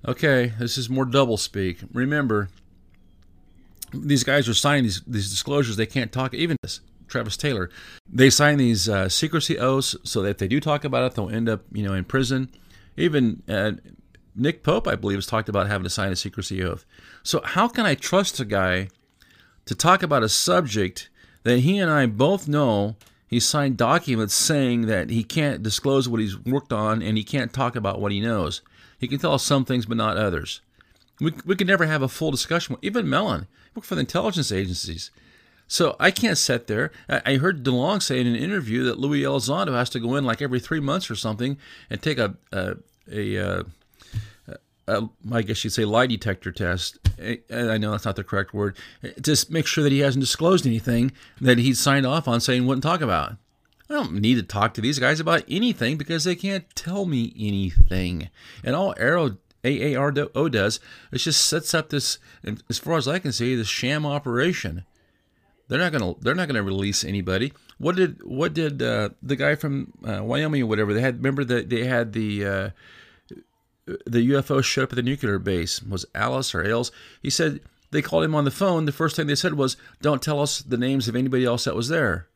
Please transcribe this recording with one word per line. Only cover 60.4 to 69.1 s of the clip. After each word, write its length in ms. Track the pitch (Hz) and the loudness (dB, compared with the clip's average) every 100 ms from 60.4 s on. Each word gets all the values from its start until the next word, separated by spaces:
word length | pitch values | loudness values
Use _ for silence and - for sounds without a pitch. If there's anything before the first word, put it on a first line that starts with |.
| 156 | 0
does. 300 | 110 101 - - - - | 2 0 -2 -10 -20 -8
It 80 | 131 | -4
just 280 | 165 147 - | 0 2 2
sets 280 | 160 160 | 0 -2
up 140 | 165 156 | -2 -2
this, 300 | 147 - - - - | -4 -2 -6 -10 -14
and 200 | - 107 _ | -10 -10 _
as 100 | - | -8
far 180 | 147 165 | -2 -2
as 120 | 127 | 0
I 100 | 180 | -2
can 140 | 156 | -4
see, 240 | 117 120 127 | -2 -2 -2
this 100 | 104 | -2
sham 380 | - 123 151 151 | -4 -2 -2 -2
operation. 760 | 143 135 117 165 175 92 85 - _ _ _ _ _ _ _ _ | -4 -2 0 0 0 -6 -8 -12 _ _ _ _ _ _ _ _
They're 120 | 131 | -2
not 140 | 185 | 0
gonna, 220 | 151 92 - | 0 -2 -2
they're 140 | 117 | -2
not 120 | 165 165 | 0 0
gonna 160 | 120 | -2
release 400 | 98 95 101 98 | 0 -2 0 -2
anybody. 500 | 76 101 92 95 135 - - - | -2 -4 -2 -2 -2 -6 -20 -4
What 180 | 156 180 | -2 2
did, 260 | 175 - | 0 0
what 300 | - 127 170 | -10 -4 -2
did, 300 | 156 156 139 | 0 -2 -2
uh, 260 | 120 113 104 | 0 0 -2